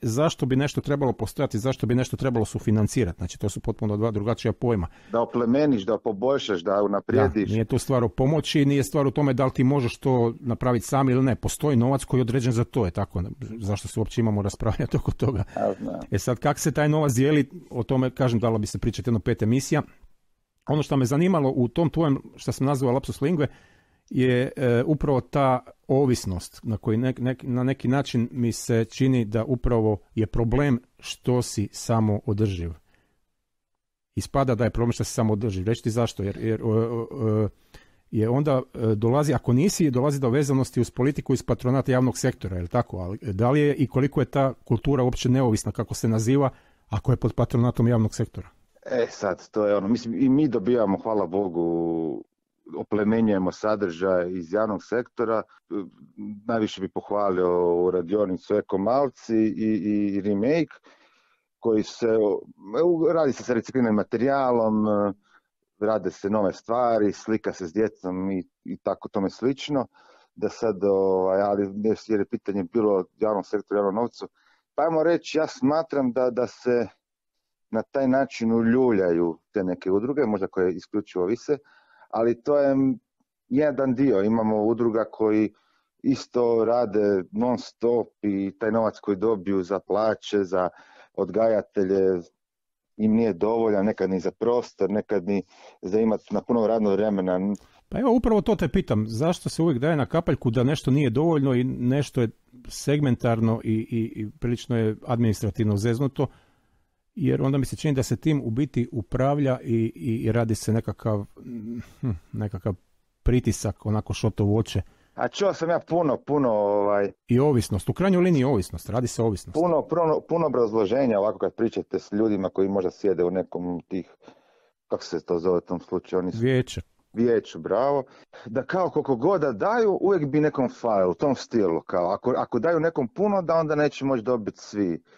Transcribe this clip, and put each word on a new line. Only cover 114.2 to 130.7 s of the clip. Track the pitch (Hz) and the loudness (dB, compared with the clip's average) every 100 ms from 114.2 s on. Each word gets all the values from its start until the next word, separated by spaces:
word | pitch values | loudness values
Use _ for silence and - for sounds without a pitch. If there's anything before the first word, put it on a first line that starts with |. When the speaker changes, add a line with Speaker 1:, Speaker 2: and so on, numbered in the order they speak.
| 110 - | -2 2
Speaker 1:
u | 101 107 | 2 2
oče. | 110 101 - _ _ | 0 -4 -6 _ _
Speaker 2:
A | - - | -6 -6
čuo | - 196 | 0 0
sam | 160 165 | 0 -2
ja | 165 - | -2 0
puno, | 165 160 117 | 0 0 -2
puno, | - 147 127 | 0 0 2
ovaj, | 107 101 104 101 101 101 - - | 2 2 2 2 2 0 -4 0
Speaker 1:
I | 120 | 2
ovisnost, | 147 123 - 101 - | 4 2 0 -4 -4
u | |
krajnjoj | - 190 180 | 0 2 4
liniji | 180 156 | 4 4
ovisnost, | 127 120 - - - | 2 0 -2 -8 -4
radi | 113 123 | -2 -2
se | - | 0
o | 113 | 0
ovisnosti. | 95 - 147 | -2 -4 -2
Speaker 2:
puno, | 175 156 - | 2 0 0
puno, | 160 165 151 - | 0 2 0 0
puno | 165 156 | -2 0
obrazloženja | 127 113 110 95 123 131 104 | 2 2 2 2 2 2 2
ovako | 104 95 | 0 0
kad | 95 | -4
pričate | - 113 98 - 95 | 0 -2 -2 -4 -6
s | - | -4
ljudima | 104 110 101 92 | 0 2 0 -2
koji | - 95 | 0 0
možda | 98 90 | 0 -2
sjede | - 101 87 | -2 -2 0
u | 87 | 0
nekom | 92 87 85 90 87 - | 0 -4 -6 -6 -8 -8
tih, | 95 - _ - - _ _ _ _ - | -8 -8 _ -20 -20 _ _ _ _ -8
kako | 101 | -8
se | - 85 | -6 -8
to | - 87 | -4 -2
zove | 87 87 | 0 0
u | |
tom | - 87 | -2 -10
slučaju, | - 92 - 92 | -6 -8 -4 -4
oni | 90 | -4
su | 113 | -2
Speaker 1:
Vijeće. | 123 127 - - - _ _ | 0 0 -2 -8 -14 _ _
Speaker 2:
Vijeću, | 107 120 110 - 87 | -2 2 0 -2 -10
bravo. | 80 98 139 143 - - _ - - | -2 0 0 -2 -4 -14 _ -20 -8
Da | 127 | -8
kao | 127 185 170 | -4 -2 0
koliko | 156 139 120 | -2 -2 0
god | 151 190 | 2 2
da | 143 | 0
daju, | 104 180 240 220 185 | -2 0 2 2 2
uvijek | 185 190 170 | 2 2 2
bi | 151 | 2
nekom | 151 - | 2 0
falilo, | 120 | -2